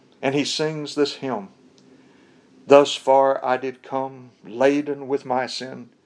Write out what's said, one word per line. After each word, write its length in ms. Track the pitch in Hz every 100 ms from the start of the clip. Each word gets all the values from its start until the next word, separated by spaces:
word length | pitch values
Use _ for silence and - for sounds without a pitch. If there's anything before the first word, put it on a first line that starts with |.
| _ _
and 140 | 131 143
he 80 |
sings 520 | 135 - 156 156 147 143
this 200 | 143 -
hymn. 320 | 135 113 98 _ _ _ _ - _ _ _ _ _ _ -
"Thus 280 | 139 143 -
far 480 | - 135 135 135
I 120 | 131 127
did 260 | 131 127
come, 500 | - 135 135 135 127 _ -
laden 640 | 113 135 143 143 143 135
with 180 | 135 135
my 220 | 127 120
sin, 420 | - 127 131 120 _